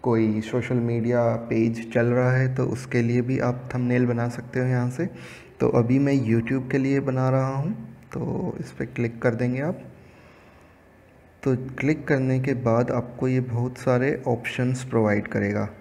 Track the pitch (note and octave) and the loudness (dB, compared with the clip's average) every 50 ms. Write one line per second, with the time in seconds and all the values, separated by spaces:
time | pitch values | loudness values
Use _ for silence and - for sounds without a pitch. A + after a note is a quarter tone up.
0 | - C3 A#2 A2+ A2+ A2+ G#2+ G#2+ G#2+ - - B2 A2+ B2 B2+ B2 A#2 A#2 A#2 A#2 | 2 2 2 4 4 2 2 0 -2 -2 -2 -2 -2 0 0 0 0 0 0 0
1 | A2 A#2+ B2 A#2+ A#2 A2+ A#2 A#2 - - A#2 A2+ A2+ A#2 A2+ - - - - B2 | 0 0 2 2 2 2 0 -2 -2 -2 2 2 2 2 0 -2 -8 -2 0 2
2 | A#2 A#2+ A#2+ B2 B2+ B2+ B2+ C3 C3 C3 C3 C3 B2+ - - B2+ - - - B2 | 2 4 2 4 4 4 4 4 2 2 0 0 -2 -2 -2 -6 -8 -2 0 0
3 | A#2 A#2 A#2+ B2 B2 B2+ C3 C3+ B2+ B2 B2 B2+ - - - B2+ B2 B2 B2 B2 | 2 2 2 2 2 2 0 0 0 0 -2 -2 -6 -6 -4 -2 0 2 2 2
4 | B2+ B2 A#2+ A#2 A#2+ B2 A#2+ - B2 - - C3 B2+ B2+ B2+ B2 B2 B2 B2+ - | 2 2 2 0 -2 -4 -4 -8 -12 -6 -2 -2 0 2 2 2 0 -2 -2 -2
5 | E3+ F#3+ - - - - - - - - - - B2+ B2 - B2 A#2 A#2 B2+ C3+ | -4 -4 -4 -10 -16 -18 -18 -20 -20 -20 -4 0 2 4 4 4 4 4 4 4
6 | C#3+ C#3 C#3 C3+ A#2 A2 A2+ A2+ A2+ A#2+ C3 C3+ B2+ C3 C#3 C#3 C3 C3+ C#3 C#3 | 4 4 4 2 4 4 2 2 2 0 -2 -2 -2 0 0 0 2 2 2 0
7 | C3+ C3+ B2+ B2+ C3 C3 C3 C3+ C3 C3+ C3+ C3+ C#3 F3 A3 - - - - - | 0 0 0 2 2 2 2 2 0 0 -2 -2 -2 -4 -4 -6 -8 -14 -16 -20
8 | - - - - - - - - F#3 - - - - - - - C3+ B2 - - | -20 -12 -8 -6 -4 -4 -4 -2 -4 -4 -4 -6 -10 -10 -6 -8 -8 -6 -2 -2
9 | A#2+ A2+ A#2 A#2 - B2+ A#2 A2+ B2 B2 B2 C3 C#3 E3 F#3 - - - - - | -2 -2 -2 0 0 0 0 2 0 -2 0 -2 -2 -4 -4 -6 -10 -18 -20 -20
10 | - - - - - - - - - - - - - - - _ _ - _ - | -20 -20 -20 -20 -20 -20 -20 -20 -20 -20 -20 -20 -20 -20 -20 _ _ -20 _ -20
11 | - - _ - - - - - - C3+ C3 B2 C3 C3 B2+ - C3+ C#3 D#3 D3 | -20 -20 _ -20 -20 -20 -20 -4 0 0 0 0 -2 -8 -8 -2 0 0 0 0
12 | - - D3+ C3+ C3 C3 C3 C3 C3 C3+ C3+ A#2+ A#2 A#2 A2+ A#2 B2 A#2+ C3 B2 | 0 0 0 2 2 2 0 0 0 0 -2 0 2 2 4 4 2 2 0 -2
13 | B2 - - - - C3 B2+ B2+ B2+ B2+ A2+ A#2+ A#2+ B2+ B2 - - C3+ B2 A#2+ | -4 -4 -6 -4 -2 0 0 0 0 -2 -2 -2 -2 -4 -6 -4 0 0 2 2
14 | B2+ C#3 D#3 - - C3+ A#2+ A#2 - - - - B2 B2+ C3 B2+ - - - A#2 | 2 0 0 -2 0 -2 -2 -2 -2 -8 -4 -2 0 0 0 -2 -6 -2 0 2
15 | A2 G#2+ G2+ G#2 G#2 - - G#2+ G#2 G2+ G#2 G#2 G#2 G2+ - - | 2 4 2 2 0 -2 -4 -2 -2 0 -2 -2 -4 -6 -8 -14